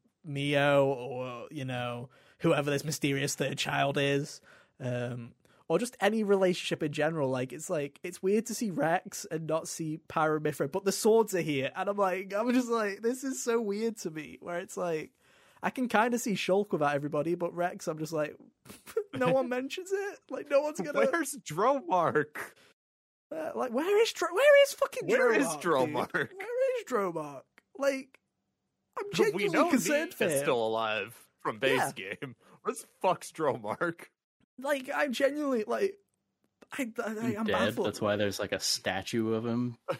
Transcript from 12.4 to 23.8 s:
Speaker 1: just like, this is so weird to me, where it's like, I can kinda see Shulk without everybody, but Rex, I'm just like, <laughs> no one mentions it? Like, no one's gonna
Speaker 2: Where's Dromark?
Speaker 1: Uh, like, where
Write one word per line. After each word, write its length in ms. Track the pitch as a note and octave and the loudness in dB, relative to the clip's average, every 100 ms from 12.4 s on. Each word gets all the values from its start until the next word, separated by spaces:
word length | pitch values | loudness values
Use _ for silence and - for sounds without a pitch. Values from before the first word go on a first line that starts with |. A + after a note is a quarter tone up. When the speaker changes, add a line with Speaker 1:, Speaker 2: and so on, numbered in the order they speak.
| A#3+ | 2
Speaker 1:
just 160 | B3 A#3+ | 2 2
like, 340 | A#3 G#3 G3 | 0 -2 -2
this 200 | A3+ C4 | -2 -2
is 180 | C4+ C4 | -4 -4
so 180 | B3 A#3 | -2 0
weird 360 | G#3+ G3+ A3+ A3 | 0 -2 -2 -4
to 120 | F3 | -8
me, 280 | D#3 D3+ - | -8 -10 -12
where 180 | - F3 | -8 -8
it's 160 | G3 F#3+ | -6 -4
like, 340 | F3+ D#3+ D3+ _ _ _ _ _ | -2 -2 -6 _ _ _ _ _
I 100 | F#3+ | -4
can 180 | C4 A#3+ | -2 2
kinda 300 | G#3 A#3+ A#3+ | 4 4 2
see 140 | D4 | 0
Shulk 360 | F#3+ - F#3+ G3+ | 0 2 2 2
without 220 | F3 D3 | 2 2
everybody, 400 | C#3+ D3 D3+ D3+ | 2 0 -2 0
but 180 | F3 F3 | -2 -2
Rex, 340 | E3+ F3 G3+ - | -2 -4 -4 -8
I'm 100 | D#3 | -6
just 140 | D#3 | -4
like, 240 | D#3+ D3+ - - _ - | -4 -4 -6 -20 _ -20
<laughs> 400 | - - - G#4 C4 | -20 -10 -8 -6 0
no 160 | B3+ | 2
one 160 | C4 B3+ | 2 2
mentions 420 | B3+ C4+ F#4+ F#4 | -4 -4 -8 -4
it? 280 | G4 G4+ E4 - | -4 -4 -8 -10
Like, 180 | C#4 D4 | -10 0
no 100 | C#4 | 2
one's 180 | D4+ D4+ | 2 -2
gonna 120 | D#4+ - - | -2 2 2
Speaker 2:
Where's 260 | E4+ D4+ C4+ | 2 -2 -8
Dromark? 1000 | - D#3 A#3 C#4 C#4 F#3 D3+ C3+ C#3 - - - _ _ _ _ _ _ - | -6 0 2 2 0 2 4 2 0 -6 -14 -16 _ _ _ _ _ _ -12
Speaker 1:
Uh, 160 | - - | -10 -6
like, 180 | A3 B3 | -4 -4
where 300 | A#3 | -2